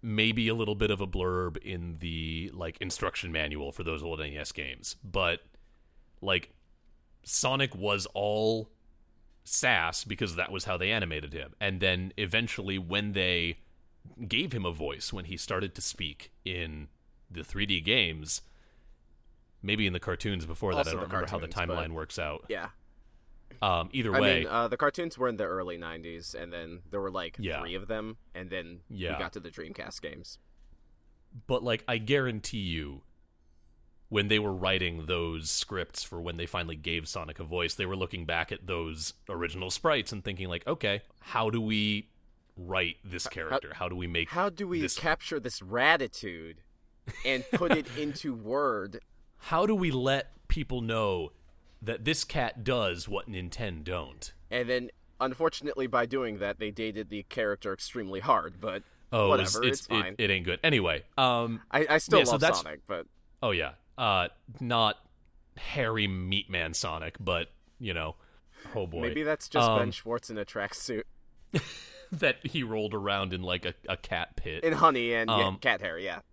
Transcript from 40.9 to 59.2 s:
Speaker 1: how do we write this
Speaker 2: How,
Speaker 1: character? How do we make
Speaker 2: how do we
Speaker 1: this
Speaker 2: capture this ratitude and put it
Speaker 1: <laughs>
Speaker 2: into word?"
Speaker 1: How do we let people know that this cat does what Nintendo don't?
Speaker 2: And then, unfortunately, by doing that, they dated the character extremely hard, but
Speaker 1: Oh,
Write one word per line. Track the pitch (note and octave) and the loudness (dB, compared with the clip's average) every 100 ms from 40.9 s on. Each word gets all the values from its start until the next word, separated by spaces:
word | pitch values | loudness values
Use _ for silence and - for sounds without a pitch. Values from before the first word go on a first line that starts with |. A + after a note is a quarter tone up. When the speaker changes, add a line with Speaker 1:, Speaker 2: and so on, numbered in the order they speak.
| G2+ - - | 0 -4 -20
Speaker 1:
how | - A#2 A2+ | -4 0 2
do | A#2 | 2
we | A2 A2 G#2+ G#2 - _ - _ _ - | 2 4 4 0 -4 _ -20 _ _ -14
write | F2 F#2 F2 E2+ | -2 0 0 -2
this | F2+ F2+ | -8 -6
Speaker 2:
How, | - | -6
Speaker 1:
character? | - D#2+ C3 - | -6 -2 -2 -4
How | D2+ F2+ | -6 -4
do | F2+ | -2
we | F2 | -2
make | E2+ E2 | 0 0
Speaker 2:
how | - G3 | 0 0
do | E3 G3 | -2 -4
we | F3 | -2
Speaker 1:
this | D3 - | 0 0
Speaker 2:
capture | E3 D#3+ - D3+ | 0 0 0 -4
this | A#2+ - | -4 -8
ratitude | F#2+ A#2 C#3 D#3+ B2 - G#2 E2+ E2 E2 - _ _ _ - - | -4 4 6 6 4 -4 -8 -8 -12 -14 -20 _ _ _ -14 -4
and | C3 C3 B2+ | 0 0 0
put | - F3 | 0 4
it | D#3 C#3+ | 2 0
Speaker 1:
<laughs> | B2 | -4
Speaker 2:
into | D3 C#3+ D#3 | -4 -4 -6
word?" | A#2 G#2+ C3+ C#3+ G#2+ G2 G#2+ - - - - | -6 -2 2 2 0 -4 -10 -16 -20 -20 -18
Speaker 1:
How | - E3 G3 | -2 2 4
do | |
we | G#3 F3+ | 4 4
let | C3 C3 C#3 - - - | 2 2 2 0 -14 0
people | - C#3+ B2+ | 0 2 -2
know | A2+ A2+ G#2+ F#2 D2+ - - - - - | 0 2 2 2 -2 -8 -20 -20 -20 -10
that | G#2+ A2+ | -6 -2
this | A2 D#3 | 0 0
cat | - E3 A#2 - | 0 0 0 -2
does | A2+ B2 G2+ F2 - | 0 2 2 0 -2
what | G2 G#2 | -4 -4
Nintendo | F#2+ F2+ - A2 E2 | -6 -6 -4 -6 -6
don't? | D#2 F2+ C2+ B1+ - - - | -4 -4 -6 -10 -14 -14 -4
Speaker 2:
And | B2 A#2+ | -2 0
then, | B2+ B2 - - - | 0 -2 -14 -20 -2
unfortunately, | C3 B2+ D#3+ - C#3+ C3+ C3 | -2 2 2 2 -4 -2 2
by | B2 A#2+ | 2 2
doing | C3+ B2 G#2 | 0 -2 -2
that, | G2+ G2+ | -2 -2
they | G#2+ | -4
dated | G#2 A2 G#2 G#2+ | -4 -4 -4 -6
the | G#2 | -8
character | - - G#2+ G2+ G#2 | -8 -2 0 0 -4
extremely | F#2+ - B2 G2 F#2+ | -4 -6 -6 -4 -4
hard, | G2 A2+ D#2+ E2+ | 2 2 2 -6
but | G#2+ G2 - - - | -6 -6 -8 -20 -2
Speaker 1:
Oh, | A#2 | 4